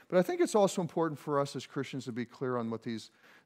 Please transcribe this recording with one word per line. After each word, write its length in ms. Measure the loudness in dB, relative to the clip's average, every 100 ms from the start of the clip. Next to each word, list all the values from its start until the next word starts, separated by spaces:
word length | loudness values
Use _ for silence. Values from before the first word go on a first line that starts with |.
| _
But 100 | 2
I 20 |
think 200 | 2 2
it's 140 | 2 4
also 260 | 4 2
important 360 | -2 0 0 -2
for 220 | 0 0
us 160 | 0 -4
as 100 | -8
Christians 380 | -6 -6 -8 -6
to 60 |
be 140 | -6 -8
clear 320 | -6 -4 -2
on 120 | -2
what 140 | -6
these, 260 | -6 -8 -10 _ -20 -20